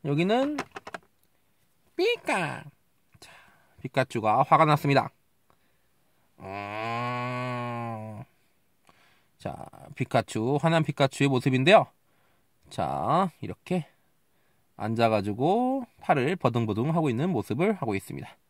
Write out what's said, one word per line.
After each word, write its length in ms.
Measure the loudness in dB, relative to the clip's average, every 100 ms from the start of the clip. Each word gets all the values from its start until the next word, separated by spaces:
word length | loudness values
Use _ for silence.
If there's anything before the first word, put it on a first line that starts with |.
여기는 520 | -2 0 2 2 0 -4 -10 -16 -18 -20 _ _ _ _ _ _ _ _ _ -2
피카. 680 | 0 0 -2 -2 -2 -6 -14 _ _ _ _ _
자, 140 | -20 -20 -20 _ _ _
피카츄가 600 | -6 -2 -2 -2 2 2
화가 240 | 4 6 6
났습니다. 440 | 4 4 2 2 _ _ _ _ _ _ _ _ _ _ _ _ _
음. 1800 | -12 -10 -8 -6 -4 -4 -4 -4 -4 -4 -4 -4 -6 -6 -6 -8 -10 -12 -16 _ _ _ _ _ _ _ _ _ _ _
자, 280 | -12 -10 -16 -18 -20
피카츄, 640 | -8 0 0 0 -4 0 0
화난 240 | 2 2
피카츄의 440 | 0 0 0 2 0
모습인데요. 560 | 2 2 2 8 6 6 _ _ _ _ _ _ _ _
자, 600 | -4 -4 -2 0 0 0 _
이렇게 460 | -12 -12 -4 -4 -4 _ _ _ _ _ _ _ _ -10
앉아가지고 1080 | -6 2 4 4 0 0 2 2 0 -2 -6 _
팔을 360 | 0 2 2 0
버둥버둥 580 | 0 0 0 0 0
하고 140 | 2 0
있는 220 | 0 0
모습을 420 | -2 -2 0 0
하고 220 | 0 -2
있습니다. 340 | -4 -4 -12 -12 -18